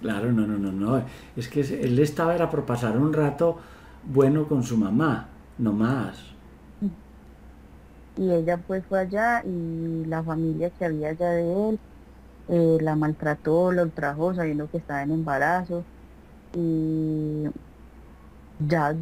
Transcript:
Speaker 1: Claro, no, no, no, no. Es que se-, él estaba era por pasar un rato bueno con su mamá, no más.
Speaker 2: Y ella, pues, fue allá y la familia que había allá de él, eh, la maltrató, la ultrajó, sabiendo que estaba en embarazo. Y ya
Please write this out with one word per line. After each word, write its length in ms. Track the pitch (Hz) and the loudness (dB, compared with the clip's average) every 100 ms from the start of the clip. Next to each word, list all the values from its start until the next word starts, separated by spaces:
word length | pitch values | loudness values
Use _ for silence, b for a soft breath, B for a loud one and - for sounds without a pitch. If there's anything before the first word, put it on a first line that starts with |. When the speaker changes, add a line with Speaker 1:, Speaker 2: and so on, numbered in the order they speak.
Speaker 1:
Claro, 300 | 110 101 117 | -6 -2 0
no, 140 | 117 104 | 2 2
no, 120 | 104 | 0
no, 140 | 98 | -2
no. 320 | 95 104 131 123 B B - | -2 0 0 -2 B B -10
Es 120 | 117 | -4
que 140 | 147 | -2
se-, 200 | 135 277 | -2 -2
él 140 | 135 123 | 0 4
estaba 360 | 151 - 165 170 | 2 2 0 2
era 140 | 165 | 0
por 160 | 147 123 | -2 -2
pasar 320 | 120 120 113 | -2 0 2
un 160 | 151 | 2
rato 440 | 151 143 127 170 165 B B B B | 2 2 2 0 0 B B B B
bueno 440 | - 135 135 151 147 | -2 4 6 4 2
con 160 | 143 | 0
su 140 | 120 113 | 2 2
mamá, 500 | 98 110 156 120 - - - - | 2 2 2 0 -6 -18 -16 -4
no 160 | 113 | 0
más. 440 | 104 113 135 101 - - - - - - - 202 - - - - - - - - - - - - - | 2 2 0 -4 -10 -18 -20 -20 -20 -20 -6 -6 -6 -18 -20 -20 -20 -20 -20 -20 -20 -20 -20 -12 -2
Speaker 2:
Y 140 | 190 | 2
ella, 260 | 170 165 175 | 2 2 -2
pues, 260 | 175 190 - | -2 -6 -2
fue 120 | 190 | -2
allá 440 | 185 202 233 240 190 | 0 0 0 0 -2
y 600 | 175 165 165 165 160 160 | -4 -4 -4 -4 -4 -4
la 180 | 160 | -4
familia 460 | 160 160 160 156 175 | -2 -2 -2 -2 -4
que 140 | - 175 | -2 -4
había 240 | 156 151 | -2 -4
allá 220 | 160 175 | -2 0
de 380 | 170 170 185 214 | 0 0 0 0
él, 100 | 220 - - - - - - - | -2 -6 -20 -20 -20 -20 -16 -2
eh, 280 | 170 165 160 | 4 4 4
la 140 | 156 151 | 2 0
maltrató, 760 | 151 156 156 151 - 160 180 | 0 0 -2 -2 2 2 4
la 100 | 180 | 2
ultrajó, 500 | 170 160 143 147 175 180 | 0 -2 -4 0 -2 0
sabiendo 340 | 160 147 147 | -2 -2 -4
que 60 | 170 | -6
estaba 260 | - 143 | -6 -4
en 80 | 143 | -2
embarazo. 720 | 160 160 139 143 180 175 175 170 - - - - - - | -2 0 0 2 0 -2 -6 -8 -16 -20 -20 -20 -20 -10
Y 920 | 175 170 160 156 160 156 156 151 151 151 - - - - - - - - - - - 151 | -4 0 0 0 0 -2 -2 -4 -4 -6 -8 -16 -20 -20 -20 -20 -20 -20 -20 -16 -4 0
ya 280 | 165 147 160 | 2 0 -2